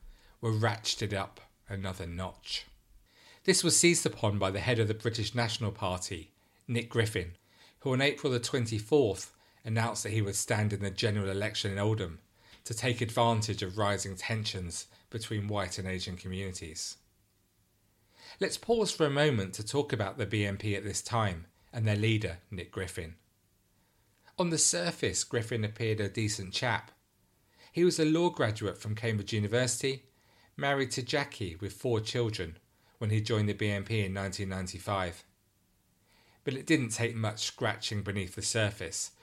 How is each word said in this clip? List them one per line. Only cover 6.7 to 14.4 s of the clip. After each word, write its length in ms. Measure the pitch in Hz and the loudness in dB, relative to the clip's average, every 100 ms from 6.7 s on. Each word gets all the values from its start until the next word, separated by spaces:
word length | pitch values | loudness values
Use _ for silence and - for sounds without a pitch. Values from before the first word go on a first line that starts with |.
| 120 117 | -4 0
Griffin, 480 | 120 107 101 85 - _ _ - _ | 2 2 0 -4 -8 _ _ -20 _
who 120 | 139 | -2
on 80 | 127 | 2
April 320 | 139 - 151 | 2 2 0
the 80 | 123 | 0
twenty-fourth 920 | 120 139 110 110 107 151 117 95 - - _ _ 113 | 0 0 0 -2 4 4 4 2 -8 -16 _ _ -2
announced 360 | 110 113 104 | 0 0 -2
that 100 | 104 | -2
he 100 | 110 | 0
would 120 | 101 | 0
stand 380 | 98 - 107 107 | 0 0 2 2
in 80 | 101 | 0
the 100 | 98 | -2
general 380 | 92 113 104 98 | 0 0 2 0
election 420 | 98 107 107 104 | 0 -2 -2 -4
in 80 | 98 | 0
Oldham 420 | 104 107 90 82 _ _ _ - | 0 0 -2 -8 _ _ _ -16
to 80 | - | -10
take 300 | 113 131 123 | -4 -2 0
advantage 600 | 110 123 117 113 107 92 | 0 4 4 4 2 -2
of 140 | 95 98 | -4 0
rising 400 | 101 98 98 92 | 2 0 -2 -6
tensions 720 | - 113 | -4 -2